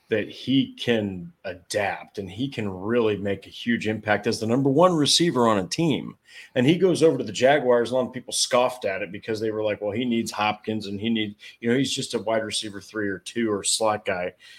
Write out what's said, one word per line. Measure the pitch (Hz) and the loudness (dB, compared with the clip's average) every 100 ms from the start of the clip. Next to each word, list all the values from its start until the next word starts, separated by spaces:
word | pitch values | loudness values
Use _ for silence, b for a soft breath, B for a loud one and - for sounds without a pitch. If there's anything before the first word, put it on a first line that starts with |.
| - | -4
that | 110 - | -2 -2
he | - - 135 120 | -6 0 2 2
can | - - 117 104 92 85 - | -2 0 0 0 -6 -12 -12
adapt | 95 90 - 104 98 - - - | -12 -12 -6 -2 -2 -4 -10 -12
and | 92 | -10
he | 98 135 | -8 -6
can | 123 101 | -4 -6
really | 92 101 120 110 101 | -6 -2 2 2 0
make | 101 95 - | -2 -6 -8
a | |
huge | - 120 117 107 | -8 -2 -2 -2
impact | 107 107 101 117 | -2 0 2 0
as | 104 | -2
the | 110 | 0
number | 127 139 | 2 2
one | 139 180 | 6 6
receiver | 165 135 - 170 123 117 | 4 2 4 2 4 4
on | 104 | 4
a | 92 | 0
team. | - 165 98 58 - B B B | 0 0 0 -4 -14 B B B
And | 131 | 2
he | 127 175 | 4 4
goes | 185 143 | 4 6
over | 160 135 | 4 4
to | |
the | 107 | -2
Jaguars. | 104 127 147 127 120 113 | 2 4 4 4 4 2
A | 127 | 0
lot | 120 | -2
of | |
people | 127 - | -6 -6
scoffed | - - 123 123 - | -4 0 2 2 0
at | 101 95 | -4 -4
it | 95 | -6
because | 101 - 110 | -8 -6 -4
they | 110 | -2
were | 107 | -2
like, | 107 101 | -2 -2
"Well, | 104 | -4
he | 107 | -2
needs | 127 117 107 | 0 0 0
Hopkins | - 107 104 - 107 98 | 0 0 0 -4 -6 -6
and | 101 | -4
he | 113 | -2
need, | 113 107 104 B B | 0 -2 -8 B B
you | 117 | 0
know, | 127 | 0
he's | 135 | 0
just | 135 123 | -4 -6
a | 117 | -6
wide | 101 110 | -2 -2
receiver | 107 - 110 98 | -2 -6 -8 -12
three | - 110 101 | -10 -6 -6
or | 92 | -6
two | - 120 110 | -8 -4 -2
or | 101 | -2
slot | - - 110 107 | -2 0 0 0
guy." | - 90 90 B B | -2 -4 -6 B B